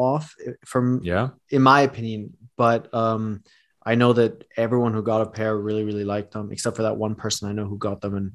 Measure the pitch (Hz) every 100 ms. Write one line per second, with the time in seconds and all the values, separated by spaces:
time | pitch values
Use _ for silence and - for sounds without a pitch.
0 | 127 151 151 - 123 - - 131 123 127
1 | 87 90 127 - _ 139 131 143 135 117
2 | 113 107 104 - 117 - 117 117 - 117
3 | 113 110 110 101 - _ _ _ 110 117
4 | 123 120 113 - - - 113 120 120 110
5 | 104 110 107 110 110 107 107 107 107 104
6 | 101 104 104 107 104 104 117 113 110 107
7 | 107 107 107 - 104 104 101 101 104 98
8 | 101 98 98